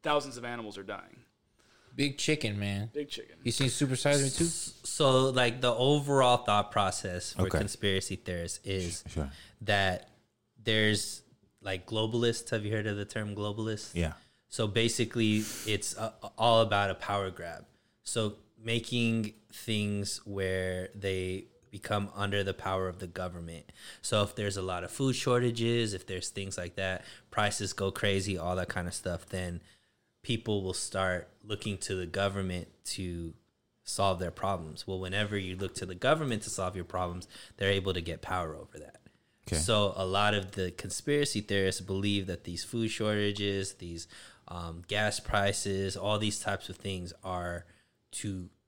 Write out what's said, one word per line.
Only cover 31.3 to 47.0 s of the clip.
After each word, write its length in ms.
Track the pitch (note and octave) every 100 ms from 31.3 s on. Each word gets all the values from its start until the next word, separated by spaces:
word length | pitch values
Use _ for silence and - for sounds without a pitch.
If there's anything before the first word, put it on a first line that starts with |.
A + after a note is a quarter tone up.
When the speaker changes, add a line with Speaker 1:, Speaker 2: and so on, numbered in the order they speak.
| _
Speaker 3:
looking 340 | G#2+ G#2 A2 G2
to 180 | - F#2+
the 100 | F2+
government 600 | G2 G2 G2 F#2+ F2+ E2+ _
to 480 | - - F2+ F2 E2+ D#2+ _ _ _ _
solve 340 | - - G2+ F#2
their 100 | F2
problems. 560 | - F#2+ F#2+ D#2+ - -
Well, 140 | F#2+
whenever 360 | F#2 G2 G#2 G#2
you 200 | F#2+ F#2
look 180 | F#2+ -
to 100 | F#2
the 80 | F2+
government 460 | B2 D#3 D3 A2+
to 80 | -
solve 260 | - F#2 F#2
your 80 |
problems, 420 | E2+ F#2+ F2+ F2 - - - -
they're 160 | G2
able 220 | G2 F#2
to 60 | F2+
get 200 | E2+ E2
power 320 | - F#2 E2
over 240 | D2+ D2 D2
that. 220 | D2 - - _ _ _ -
Speaker 4:
Okay. 80 | E2
Speaker 3:
So 360 | E2 G#2+ G2+ F#2
a 80 | F#2+
lot 280 | F#2+ G#2
of 180 | G#2 F#2
the 180 | G2 F#2
conspiracy 680 | - G2 - - D3 C#3+ G#2+
theorists 400 | G2+ G2+ F#2+ -
believe 460 | F#2 F#2+ G#2 G2+ F#2
that 180 | F2
these 180 | - F2
food 260 | - A#2 A2
shortages, 840 | - G#2+ G#2 G#2 G2+ G2+ G2 F#2+
these, 320 | - F2 E2+ - - - - -
um, 360 | F2 E2+ E2 F#2
gas 320 | G2+ G#2+ -
prices, 800 | - G#2+ G2+ G2 - F#2+ G2 F#2
all 220 | F#2+ G#2+
these 200 | G#2+ G2
types 300 | - G2 -
of 80 | F#2
things 360 | G2+ F#2+